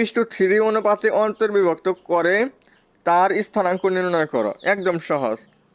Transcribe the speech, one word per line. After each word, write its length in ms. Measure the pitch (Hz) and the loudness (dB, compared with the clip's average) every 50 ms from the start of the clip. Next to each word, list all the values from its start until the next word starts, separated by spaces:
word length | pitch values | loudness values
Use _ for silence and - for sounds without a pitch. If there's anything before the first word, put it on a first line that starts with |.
| 233 | 0
is 80 | 214 - | 0 0
to 60 | 240 233 226 - | -2 -2 -2 -2
three 260 | - 190 185 202 214 220 220 | -2 0 2 2 2 2 2
অনুপাতে 400 | 214 220 208 214 208 202 - 220 - - 214 | 0 0 0 0 0 0 0 0 0 2 0
অন্তর্বিভক্ত 640 | 220 208 - 220 214 208 202 190 175 160 165 - 190 180 - _ - 175 | 0 0 -2 -2 0 2 2 2 2 0 -2 -2 -4 -4 -4 _ -2 0
করে 220 | 170 165 170 190 208 233 269 - _ _ _ _ _ _ _ _ _ _ | 0 2 2 2 2 0 -2 -4 _ _ _ _ _ _ _ _ _ _
তার 240 | 175 175 175 185 196 190 202 208 | 0 2 4 4 2 2 -2 -4
স্থানাঙ্ক 360 | - - 214 190 180 180 185 - 190 185 | -2 -2 -2 0 0 -2 0 -2 -2 0
নির্ণয় 320 | 185 185 180 175 165 156 147 - | 0 -2 0 0 -2 -2 0 -2
করো। 180 | 123 110 104 98 - - 165 202 | -2 -2 -2 -4 -4 -2 -2 -2
একদম 240 | 202 180 185 175 165 156 - | 0 0 -2 -2 -2 -4 -4
সহজ। 300 | 165 143 135 113 107 - - _ _ _ _ _ _ | -4 -2 -2 -4 -4 -6 -10 _ _ _ _ _ _